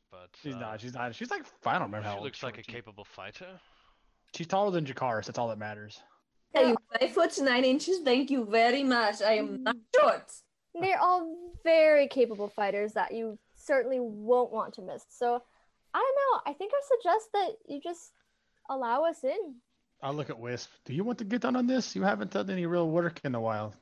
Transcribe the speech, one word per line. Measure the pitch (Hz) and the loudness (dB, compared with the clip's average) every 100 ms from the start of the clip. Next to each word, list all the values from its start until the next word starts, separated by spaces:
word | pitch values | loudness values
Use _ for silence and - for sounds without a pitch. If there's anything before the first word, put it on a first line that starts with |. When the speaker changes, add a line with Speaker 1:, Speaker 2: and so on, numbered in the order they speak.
| _ | _
Speaker 1:
but, | 92 90 - | -20 -20 -16
Speaker 2:
She's | 151 | -12
Speaker 1:
uh, | 123 | -10
Speaker 2:
not, | 110 110 | -10 -10
she's | 123 | -10
not. | 123 120 | -8 -8
She's, | 113 247 | -8 -10
like, | 403 277 _ 120 | -10 -12 _ -2
I | |
don't | 165 113 | -2 -2
remember | 107 104 | -6 -6
how | |
Speaker 1:
she | 101 | -8
Speaker 2:
old | |
Speaker 1:
looks | 127 - | -10 -10
like | 127 110 | -12 -12
a | |
Speaker 2:
she | 104 | -14
Speaker 1:
capable | 120 110 101 | -14 -16 -18
fighter. | 101 - 95 - 185 185 _ _ _ _ _ _ _ | -18 -16 -16 -16 -20 -20 _ _ _ _ _ _ _
Speaker 2:
She's | - 165 | -12 -2
taller | 190 208 | 0 2
than | 175 139 | 0 -2
Jakaris. | 123 131 110 104 | -4 -2 -2 -4
That's | 123 | -4
all | 117 | -4
that | 107 | -4
matters. | 107 104 104 - _ _ _ _ _ 302 | -10 -12 -16 -20 _ _ _ _ _ 4
Speaker 3:
I | |
am | 254 226 - 226 | 4 4 -2 0
five | 349 | 2
foot | 381 330 - | 2 2 2
nine | 269 247 | 2 4
inches. | 262 277 320 370 | 4 4 2 0
Thank | 285 247 277 | 2 2 2
you | 269 208 | -2 2
very | 226 233 269 | 4 6 4
much. | 269 240 214 214 | 2 2 2 2
I | 208 | 2
am | 220 285 262 | 2 0 -4
not | 240 233 | -4 -4
Speaker 4:
Mm. | - | 2
Speaker 3:
short. | 508 381 170 - - _ _ _ | 6 6 4 -4 -20 _ _ _
Speaker 4:
They're | 339 381 370 | -4 0 4
all | 359 359 330 339 349 - | 4 2 0 -10 -14 -2
very | 330 320 311 294 277 | 4 6 8 6 4
capable | 269 233 202 208 | 2 2 0 -6
fighters | - 202 202 214 | -2 -2 0 -2
that | 214 - | -2 -4
you | 226 226 214 _ _ | -4 -8 -10 _ _
certainly | - 269 240 254 | -2 0 0 -2
won't | 240 208 214 247 247 | -4 -2 2 2 2
want | 220 190 | -2 -6
to | 208 | -8
miss. | 180 143 - | -12 -14 -14
So, | - 240 240 - _ _ _ _ | -4 -2 -2 -4 _ _ _ _
I | 330 | -2
don't | 508 554 554 453 - | 0 2 2 0 -2
know. | |
I | |
think | 285 403 | -8 -4
I | 571 554 480 | -2 0 0
suggest | 370 415 440 | 2 0 0
that | 403 359 - - | -2 -2 -6 -12
you | 285 | -10
just | 339 339 - _ _ _ _ _ - | -10 -10 -14 _ _ _ _ _ -10
allow | 269 233 254 | -6 -2 0
us | 330 320 | 0 0
in. | 262 359 349 240 _ _ _ _ | -2 -2 -6 -12 _ _ _ _
Speaker 2:
I | 139 | -6
look | 147 - | -6 -6
at | 120 | -8
Wisp. | 120 123 - _ | -8 -8 -10 _
"Do | - | -8
you | 139 | -4
want | 220 247 | -4 -4
to | |
get | 202 240 | -4 -2
on, | 262 254 | 0 0
on | 247 | 0
this? | 262 - 190 | 0 -2 0
You | |
haven't | 196 208 202 | 0 0 -2
done | 196 196 | -4 -4
any | 185 170 | -4 -2
real | 175 165 | 0 0
work | 165 170 165 | 0 -2 -4
in | 143 | -6
a | 120 | -4
while." | 113 107 107 - | -2 -4 -6 -12